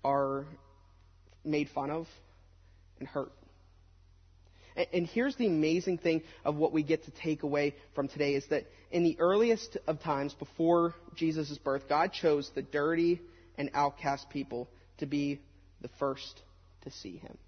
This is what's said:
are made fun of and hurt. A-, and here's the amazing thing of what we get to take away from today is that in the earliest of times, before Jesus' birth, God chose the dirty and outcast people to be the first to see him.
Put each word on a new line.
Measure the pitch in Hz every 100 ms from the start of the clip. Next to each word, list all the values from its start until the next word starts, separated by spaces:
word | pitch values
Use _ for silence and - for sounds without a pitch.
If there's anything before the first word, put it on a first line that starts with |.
are | 139 139 139 139 151 160 - - - - - - - -
made | 160 151 147
fun | - 139
of | 156 165 - - - - - - - - -
and | 131
hurt. | 143 135 - - - - - - - - - - - - - - -
A-, | 175
and | 180 170
here's | 226 262 262
the | 226
amazing | 160 156 170 180 175
thing | 175 160 - -
of | - 151
what | 160
we | 156
get | 147 160
to | -
take | - 165 151
away | 147 147 147 - -
from | - 139
today | 143 143
is | 139 -
that | 143 - - -
in | 175
the | 170 -
earliest | 170 202 233 220 - - -
of | 156
times, | 170 139 143
before | - 147 - 165 170 170 165 - -
Jesus' | 160 156 147 143
birth, | - 135 -
God | 147 180
chose | - 165 147 139
the | -
dirty | 135 147 147 165 170 170 - - - -
and | 143
outcast | - 143 - 147 139 -
people | 143 135 120 123 - - -
to | 143
be | 143 143 143 - - - -
the | - -
first | 139 135 - - - - - -
to | -
see | - - 85
him. | - -